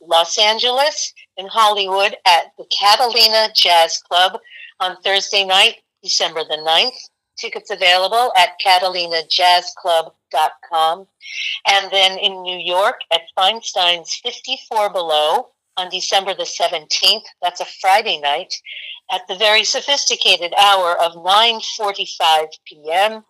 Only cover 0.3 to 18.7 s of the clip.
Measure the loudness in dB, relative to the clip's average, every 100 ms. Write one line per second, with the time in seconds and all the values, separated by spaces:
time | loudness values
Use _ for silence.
0.3 | 0 0 0 0 0 0 -2 -10 -12 -20
1.3 | -16 -6 2 2 2 0 0 0 0 2
2.3 | 2 2 -12 -8 0 2 4 2 0 2
3.3 | 2 0 2 4 4 4 0 -2 2 2
4.3 | 0 _ -20 -18 -8 -6 -4 -2 -2 0
5.3 | -2 2 4 2 0 _ _ -4 -2 -2
6.3 | -6 -6 -4 0 2 0 -4 -20 _ _
7.3 | -14 -10 -10 -10 -2 2 2 2 0 2
8.3 | 2 2 0 2 2 2 -4 -4 -4 -2
9.3 | 0 4 4 0 -8 0 0 -2 _ _
10.3 | -2 0 -2 -6 0 0 -2 -10 _ -16
11.3 | -10 -8 -6 0 0 2 2 2 2 -4
12.3 | -4 -10 -8 -2 0 0 -2 -4 -4 -4
13.3 | -2 -2 -2 -6 -2 0 -2 -4 -10 -10
14.3 | -12 -10 -10 -4 -2 0 -2 -2 0 2
15.3 | 0 -4 _ _ -10 -8 -8 -2 -2 -2
16.3 | -6 -8 -4 -4 -4 -4 0 0 0 -6
17.3 | -8 -8 -6 -12 -4 2 2 0 -4 -4
18.3 | -4 -6 -14 -14